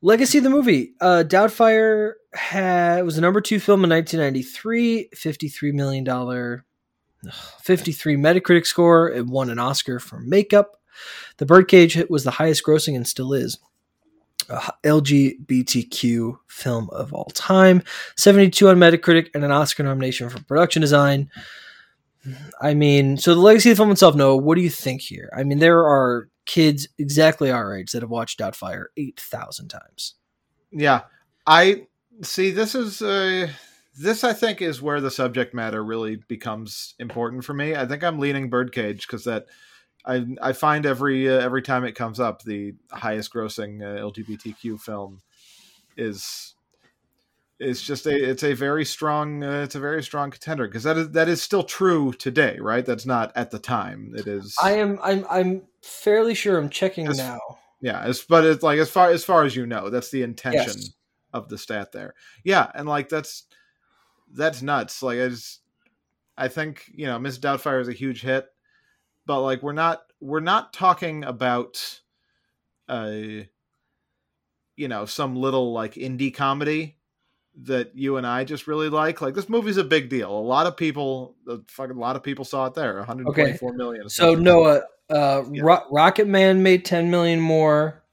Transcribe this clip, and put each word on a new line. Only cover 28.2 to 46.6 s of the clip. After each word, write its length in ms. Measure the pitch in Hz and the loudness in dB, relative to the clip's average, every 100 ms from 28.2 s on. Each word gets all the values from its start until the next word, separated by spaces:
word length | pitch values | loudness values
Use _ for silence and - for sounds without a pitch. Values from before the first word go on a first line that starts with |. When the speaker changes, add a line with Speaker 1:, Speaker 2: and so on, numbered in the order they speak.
| 113 - | -8 -8
Speaker 1:
Doubtfire 460 | 104 - 92 135 - - | -8 -8 -12 -12 -12 -12
eight 220 | 139 - | -12 -12
thousand 480 | - - - - 95 | -14 -14 -14 -16 -16
times. 480 | - _ _ - _ _ _ _ _ _ | -20 _ _ -16 _ _ _ _ _ _
Speaker 2:
Yeah. 300 | 151 147 123 - _ _ _ - | -2 2 2 0 _ _ _ 4
I 400 | 160 185 202 - _ _ 226 | 6 6 2 -4 _ _ _
see. 260 | 185 - 185 | -12 -4 -4
This 240 | 185 220 | -2 -4
is, 300 | 262 226 196 | -4 -8 -8
uh, 460 | 214 196 190 185 175 143 - _ _ 135 | -4 -2 -2 -2 -6 -10 -20 _ _ -8
this, 280 | 160 220 | -4 -2
I 100 | 247 | -2
think, 300 | 220 226 214 | -2 -4 -4
is 180 | 180 135 | -6 -6
where 180 | 143 147 | -4 -4
the 120 | 135 | -4
subject 420 | - 127 123 120 | -4 -4 -2 -6
matter 300 | 123 113 110 | -6 -8 -8
really 320 | 107 113 110 107 _ | -8 -6 -6 -10 _
becomes 680 | 113 - 110 110 - - _ | -12 -10 -12 -12 -16 -16 _
important 480 | 120 117 117 127 120 | -14 -8 -8 -8 -12
for 80 | |
me. 220 | 143 147 156 | -8 -6 -6
I 100 | 127 | -6
think 180 | 143 | -4
I'm 140 | 175 160 | -6 -4
leaning 320 | 143 139 131 | -4 -4 -4
Birdcage 580 | 123 127 127 107 104 - | -4 -4 -6 -6 -8 -12
'cause 180 | 117 120 | -10 -8
that 200 | 113 - _ _ _ _ _ - | -8 -10 _ _ _ _ _ -6
I, 200 | 127 120 127 | -6 -6 -8
I 120 | 131 | -6
find 320 | 131 151 151 147 | -2 -2 0 -2
every, 420 | 127 139 135 131 | -2 -2 -2 0
uh, 120 | 131 | 0
every 200 | 123 131 | 0 -4
time 220 | 127 131 | -4 -4
it 120 | 123 107 | -4 -8
comes 220 | 120 107 | -10 -4
up, 260 | 120 104 | -6 -6
the 320 | - 104 101 98 _ | -10 -10 -10 -14 _
highest 440 | - 117 107 104 | -12 -8 -8 -8
grossing, 480 | 117 110 104 104 104 | -10 -10 -10 -12 -12
uh, 180 | 101 101 | -14 -12
L 120 | 104 | -12
G 120 | 104 | -14
B 140 | 110 107 | -14 -14
T 160 | 113 | -14
Q 240 | 104 120 107 | -14 -12 -12
film 440 | - 104 98 95 _ _ _ _ _ _ _ - | -12 -14 -14 -18 _ _ _ _ _ _ _ -12
is, 580 | 113 98 - - - _ | -10 -10 -14 -16 -18 _